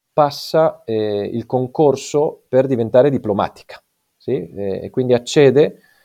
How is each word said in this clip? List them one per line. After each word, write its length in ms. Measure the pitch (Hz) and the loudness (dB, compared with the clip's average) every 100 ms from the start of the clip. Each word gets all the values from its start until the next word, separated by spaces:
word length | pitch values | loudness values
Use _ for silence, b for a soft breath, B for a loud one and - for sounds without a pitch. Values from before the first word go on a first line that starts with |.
| _ | _
passa, 720 | - 147 143 - 160 160 - | 0 0 -2 -4 0 0 -2
eh, 460 | - 110 107 104 101 | -6 -2 -2 -2 -4
il 140 | 117 110 | -8 -4
concorso 960 | 127 127 143 151 139 - 147 156 - _ | -4 -2 0 2 2 -4 -2 -2 -4 _
per 160 | 131 135 | 0 0
diventare 460 | 120 113 123 139 | 0 2 4 4
diplomatica, 680 | 123 107 101 85 - - - _ _ _ _ | 2 -2 -2 -4 -6 -20 -20 _ _ _ _
sì? 320 | - 139 165 | -6 -6 -6
Eh, 300 | 95 98 95 95 | -10 -8 -8 -8
e 40 | |
quindi 240 | - 127 | -4 0
accede 640 | 120 - 160 139 123 180 - b b | 0 0 4 4 4 2 -2 b b